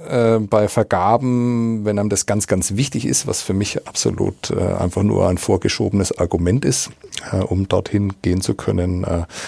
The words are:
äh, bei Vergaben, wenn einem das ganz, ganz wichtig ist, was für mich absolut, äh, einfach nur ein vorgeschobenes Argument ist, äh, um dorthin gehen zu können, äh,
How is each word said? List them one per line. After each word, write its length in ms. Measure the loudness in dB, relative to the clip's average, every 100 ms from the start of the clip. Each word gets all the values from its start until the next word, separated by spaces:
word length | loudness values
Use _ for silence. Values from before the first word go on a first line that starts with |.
| -4
äh, 320 | 2 4 4
bei 280 | 4 2 4
Vergaben, 920 | 2 2 2 4 2 2 0 2 0 0 0
wenn 140 | 0 0
einem 80 | 0
das 180 | -2 0
ganz, 220 | -2 0
ganz 260 | 0 0 0
wichtig 300 | -2 -2 -2
ist, 220 | -2 -2
was 120 | -4
für 140 | -2
mich 320 | -2 0 -4 -6
absolut, 640 | -2 -2 0 -2 -4 -4
äh, 60 | -2 0
einfach 300 | 0 0 2
nur 240 | 2 4 2
ein 100 | 2
vorgeschobenes 800 | 0 0 0 -2 0 0 0 -2
Argument 460 | 0 0 2 2
ist, 260 | 2 -2 -4 -12 -16 -14 -4
äh, 60 | -2
um 320 | 0 0 2
dorthin 440 | 0 0 0 0 -2
gehen 200 | 0 0
zu 140 | 0
können, 500 | -2 -2 0 0 -2
äh, 180 | -2 -4 -4 -10